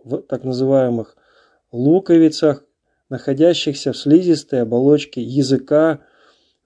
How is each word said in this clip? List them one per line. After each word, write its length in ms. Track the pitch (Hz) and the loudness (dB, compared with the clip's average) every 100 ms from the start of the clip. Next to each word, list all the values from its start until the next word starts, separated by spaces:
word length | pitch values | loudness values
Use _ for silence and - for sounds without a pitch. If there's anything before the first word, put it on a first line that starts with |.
в 180 | 117 151 | -12 -12
так 220 | - 127 | -8 -10
называемых 760 | 131 127 131 135 127 117 110 _ _ _ _ _ _ | -6 -4 0 0 0 -2 -8 _ _ _ _ _ _
луковицах, 920 | 120 135 175 185 165 160 156 156 143 _ _ _ _ _ | -4 0 0 2 4 4 2 -2 -2 _ _ _ _ _
находящихся 840 | 127 - 135 165 170 - 139 143 | -10 -6 0 2 2 -4 -6 -6
в 40 | - | -4
слизистой 640 | 143 156 180 151 - 131 | 2 2 4 -2 -2 -4
оболочке 600 | 113 120 135 147 - 127 | -2 0 2 2 0 -10
языка, 800 | 117 131 131 135 - 147 160 143 _ _ _ _ _ _ | -6 -2 0 -2 0 0 0 -2 _ _ _ _ _ _